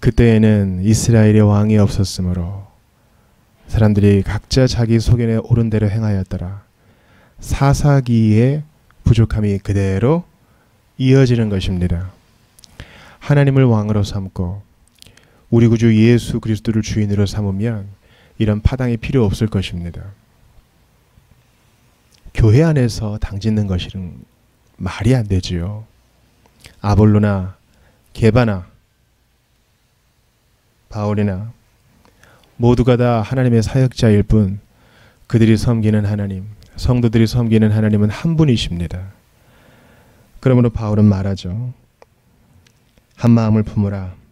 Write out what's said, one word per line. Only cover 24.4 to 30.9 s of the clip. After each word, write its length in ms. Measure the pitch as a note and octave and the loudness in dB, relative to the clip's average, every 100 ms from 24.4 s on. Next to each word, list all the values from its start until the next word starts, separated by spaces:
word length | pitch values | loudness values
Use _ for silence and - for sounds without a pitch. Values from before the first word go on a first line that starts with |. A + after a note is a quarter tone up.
| _ _ _ _ | _ _ _ _
말이 380 | F#2 - G#2 B2+ | -10 -4 0 0
안 120 | G#2 | 0
되지요. 580 | F#2+ - F2 F2 G#2+ A2 _ _ _ _ _ _ _ - _ | -4 -4 -6 -8 -10 -16 _ _ _ _ _ _ _ -20 _
아볼로나 760 | G#2 G2 G#2+ G#2 G#2 G2+ F#2 - _ _ _ _ _ | -2 2 4 4 2 -2 -6 -12 _ _ _ _ _
게바나 540 | - A2+ A2+ A#2 G2 F2 _ _ _ _ _ _ _ _ _ _ _ _ _ _ _ _ _ _ _ _ _ _ | -2 0 2 0 -4 -10 _ _ _ _ _ _ _ _ _ _ _ _ _ _ _ _ _ _ _ _ _ _